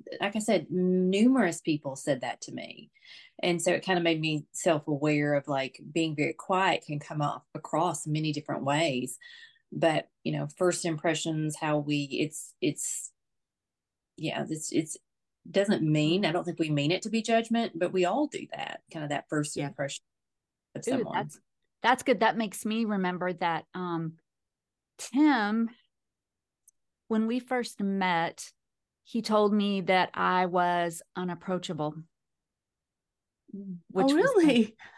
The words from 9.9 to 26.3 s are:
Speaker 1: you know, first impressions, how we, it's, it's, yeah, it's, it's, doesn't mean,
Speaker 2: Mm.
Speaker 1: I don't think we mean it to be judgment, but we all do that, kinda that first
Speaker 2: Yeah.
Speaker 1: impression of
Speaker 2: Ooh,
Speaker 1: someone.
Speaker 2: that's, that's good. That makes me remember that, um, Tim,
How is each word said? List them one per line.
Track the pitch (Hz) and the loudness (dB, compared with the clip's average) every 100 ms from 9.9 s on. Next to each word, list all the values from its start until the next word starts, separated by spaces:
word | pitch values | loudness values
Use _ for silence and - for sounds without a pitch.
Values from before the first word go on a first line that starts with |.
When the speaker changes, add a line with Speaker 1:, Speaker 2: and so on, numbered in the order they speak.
| 156 - _ - | 2 -4 _ -6
Speaker 1:
you | |
know, | 151 147 - | -4 -4 0
first | 180 170 | 0 0
impressions, | 175 156 175 156 165 156 156 151 | -2 -2 0 0 -2 -2 -2 -2
how | 156 151 | 0 0
we, | 147 147 139 | 0 -2 -2
it's, | - 151 - - - | -4 -4 -6 -16 -4
it's, | 143 147 - - - _ _ _ _ _ _ _ _ _ _ - | -4 -2 -6 -8 -12 _ _ _ _ _ _ _ _ _ _ -10
yeah, | 151 - - | -6 -6 -6
it's, | 156 - | -8 -4
it's, | - 160 - _ _ _ _ - | -4 -4 -6 _ _ _ _ -4
doesn't | 180 202 185 | 0 2 2
mean, | 156 151 151 180 | 2 2 4 2
Speaker 2:
Mm. | 190 | 2
Speaker 1:
I | |
don't | 170 | -2
think | 170 160 | -4 -4
we | 160 | 0
mean | 147 143 | 0 0
it | 185 | 0
to | 220 | -2
be | 220 | -4
judgment, | 214 226 226 226 233 165 | 2 0 2 -2 -2 -2
but | 175 | -2
we | 185 175 | 2 2
all | 254 302 | 2 -2
do | - - | -4 -10
that, | - - - _ | -10 -10 -12 _
kinda | 165 151 | -10 -6
that | 143 - | -6 -4
first | 156 151 - | -4 -2 -4
Speaker 2:
Yeah. | 143 | -6
Speaker 1:
impression | - 143 - _ _ _ _ _ _ _ | -6 -8 -8 _ _ _ _ _ _ _
of | - - | -10 -4
Speaker 2:
Ooh, | |
Speaker 1:
someone. | - - | -2 -2
Speaker 2:
that's, | - 147 - _ _ _ _ | -4 -6 -12 _ _ _ _
that's | 220 254 | 2 2
good. | - 220 | 4 4
That | 226 202 | 4 2
makes | 214 - 214 | -4 -6 -4
me | 220 220 | -2 -2
remember | 202 180 180 180 | 0 -2 -2 -4
that, | 170 170 160 - 185 | -2 -2 -2 -6 -8
um, | 180 170 160 165 _ _ _ _ _ _ _ - | -4 -4 -4 -8 _ _ _ _ _ _ _ -16
Tim, | - 254 302 254 208 220 226 - _ _ _ _ _ | -4 4 6 6 2 0 0 -4 _ _ _ _ _